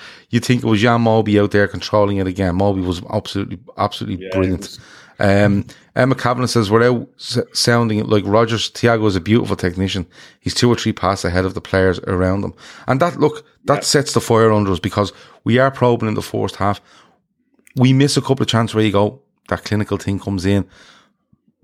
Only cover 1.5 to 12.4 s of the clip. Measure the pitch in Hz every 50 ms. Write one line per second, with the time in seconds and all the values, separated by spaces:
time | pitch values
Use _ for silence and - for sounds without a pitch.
1.5 | - 101 101 95 - 92 - - - 107 104 101 101 98 95 95 90 92 98 90
2.5 | 87 92 98 101 101 95 92 90 90 87 - - - 107 - - - 98 98 -
3.5 | - 87 - - - - 101 104 - - 107 104 101 90 92 92 92 95 92 95
4.5 | 92 92 - - - - - - - - - - _ - - 101 98 101 104 101
5.5 | 101 101 - - - - _ _ _ - 123 131 131 131 - 123 123 123 127 123
6.5 | - 123 110 95 107 113 117 123 123 117 131 - _ _ - - 120 117 - -
7.5 | - - - - 117 117 117 113 107 104 110 110 110 104 95 101 101 113 117 107
8.5 | 117 107 - - - - - 117 117 113 107 107 92 95 82 95 107 120 104 101
9.5 | 98 87 - 92 87 92 95 95 - 98 85 - _ - - - _ _ _ 92
10.5 | - - - 120 117 - - 113 - - - 90 98 98 - 92 87 90 92 92
11.5 | 95 98 - - - 95 95 95 90 - - - 98 87 92 92 95 101